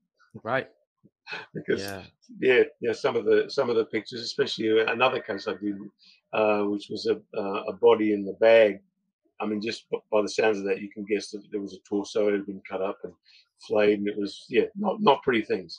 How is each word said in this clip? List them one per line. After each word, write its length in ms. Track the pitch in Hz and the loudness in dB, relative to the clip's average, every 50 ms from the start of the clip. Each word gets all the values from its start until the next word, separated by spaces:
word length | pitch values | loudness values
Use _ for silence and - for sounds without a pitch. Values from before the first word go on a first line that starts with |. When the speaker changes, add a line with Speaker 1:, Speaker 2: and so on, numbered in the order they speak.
| _ _ _ _ _ _ - - - | _ _ _ _ _ _ -20 -12 -6
Speaker 1:
Right. 240 | 110 127 135 - - _ _ _ _ _ _ _ _ _ _ _ - - - - - - | -4 -2 -2 -4 -6 _ _ _ _ _ _ _ _ _ _ _ -16 -14 -14 -14 -14 -14
Speaker 2:
Because, 260 | 156 - - 123 107 | -8 -4 -4 -4 -4
Speaker 1:
Yeah. 220 | 98 98 98 92 - - _ _ _ - - 95 | -4 -8 -10 -12 -14 -18 _ _ _ -20 -8 0
Speaker 2:
yeah, 220 | - 131 123 117 107 - - _ | 2 4 6 6 4 2 0 _
yeah, 120 | 120 117 | -4 -4
some 240 | 107 - - 135 120 | -2 -2 -2 -2 -2
of 80 | 117 101 | 0 2
the, 220 | 110 107 104 104 - | 4 4 4 2 2
some 200 | - 139 131 120 | -2 -2 0 0
of 60 | 117 | 0
the 120 | 113 107 | 0 0
pictures, 340 | - - 107 101 - 123 117 | 0 -4 -6 -6 -8 -10 -10
especially 580 | 117 - - - 135 117 - - 113 110 110 113 | -10 -6 -4 -2 -2 -2 -2 -2 0 2 2 2
another 380 | 113 113 117 117 131 127 123 - | 2 2 2 2 2 2 2 -2
case 280 | - - 101 95 - 107 | -4 -6 -8 -6 -6 -8
I 60 | 95 | -6
did, 220 | 95 101 104 101 98 101 101 - _ _ _ _ _ _ _ | -6 -6 -6 -6 -8 -12 -16 -18 _ _ _ _ _ _ _
uh, 300 | - 113 107 107 107 104 | -2 2 2 2 2 2
which 240 | 104 101 104 101 - - | 0 0 -2 -4 -6 -8
was 180 | 110 101 - | -10 -4 -2
a, 140 | 113 107 - - _ - | -2 -2 -2 -4 _ -8
uh, 260 | 107 98 98 98 107 - 107 | -6 -4 -4 -4 -4 -6 -6
a 40 | |
body 400 | 98 92 117 117 113 107 107 107 | -2 4 6 6 6 6 4 2
in 120 | 104 101 98 | 0 0 -2
the 100 | 95 92 | -6 0
bag. 460 | - 113 113 113 113 110 101 95 98 - _ _ _ _ _ _ _ _ _ _ - | 4 6 8 10 10 8 6 4 -2 -10 _ _ _ _ _ _ _ _ _ _ -8
I 60 | 107 | -6
mean, 140 | 107 107 104 | -4 -4 -4
just 300 | 101 113 113 - - _ | -4 -6 -8 -10 -8 _
b-, 80 | - - - _ | -8 -8 -4 _
by 100 | 110 107 | 0 0
the 60 | 104 98 | 0 0
sounds 300 | - - 110 110 107 98 | -2 0 0 2 0 0
of 60 | 98 | -2
that, 140 | 98 95 92 | -4 -4 -4
you 80 | 104 98 | -6 -10
can 160 | - 107 101 | -12 -12 -4
guess 260 | 98 104 98 - - | -2 -2 -4 -4 -6
that 120 | 107 101 - - | -14 -16 -12 -10
there 100 | - 104 | -8 -8
was 140 | 98 92 92 | -8 -8 -12
a 60 | - - _ | -16 -8 _
torso, 400 | 104 101 98 - - 113 104 104 | -4 -4 -4 -4 -2 -2 0 0
it 40 | |
had 140 | 101 101 98 | 0 -2 -4
been 160 | 101 95 95 - - | -8 -12 -12 -12 -10
cut 120 | 98 92 | -6 -6
up 180 | 95 98 101 - | -4 -6 -6 -8
and 100 | - 90 87 _ _ _ _ _ _ _ _ _ - | -14 -16 -18 _ _ _ _ _ _ _ _ _ -6
flayed, 320 | - 117 107 104 104 107 101 | -2 2 4 4 4 4 2
and 100 | 101 101 | 0 -4
it 80 | 104 | -4
was, 280 | 104 101 98 - - - - | -4 -6 -6 -8 -12 -10 -2
yeah, 160 | 127 110 95 - - | 0 0 0 0 -2
not, 240 | 98 107 107 107 104 | -4 -4 -2 -2 2
not 220 | 104 120 135 - | 2 2 2 2
pretty 200 | - 135 123 107 | 2 0 0 0
things, 340 | 104 - 113 95 90 82 - | 0 -2 -4 -6 -6 -10 -18